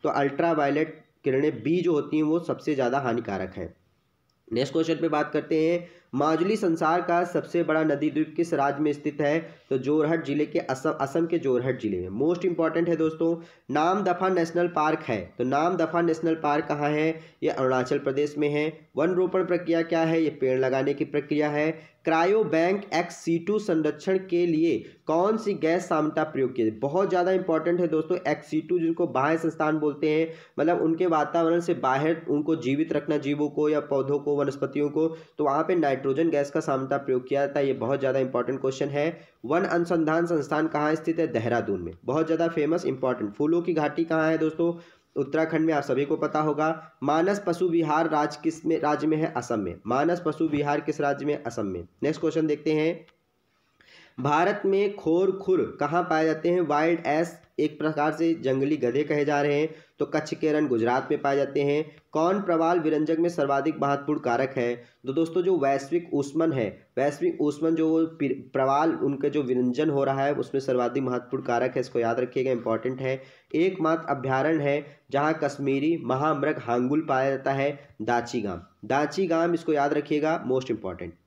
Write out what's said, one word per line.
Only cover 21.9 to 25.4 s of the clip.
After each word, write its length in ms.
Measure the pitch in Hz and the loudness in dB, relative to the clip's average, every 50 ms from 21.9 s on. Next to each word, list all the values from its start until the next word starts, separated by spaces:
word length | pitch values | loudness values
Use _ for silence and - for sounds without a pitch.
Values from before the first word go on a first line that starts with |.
| _ _ _ 170 | _ _ _ 0
Cryobank 840 | 160 160 170 180 202 220 214 156 165 160 165 180 196 202 202 - - | 2 2 4 4 4 2 2 2 2 2 2 2 0 -2 -4 -2 -2
एक्स 220 | 165 175 175 - | -2 -2 -2 -8
सी 240 | - - - 170 170 | -8 -2 -2 -2 0
टू 200 | 170 202 208 214 | 0 0 -2 0
संरक्षण 580 | 208 - 170 160 156 151 147 - - 196 190 | 0 0 0 2 2 0 -2 -2 -2 -2 -2
के 280 | 185 185 190 170 175 175 | -2 -2 0 0 0 2
लिए 400 | 175 165 156 165 170 139 90 - - - _ _ | 2 2 2 2 2 2 0 -4 -8 -20 _ _
कौन 320 | - 156 165 180 208 220 | 0 0 2 2 2 2
सी 160 | 220 | 0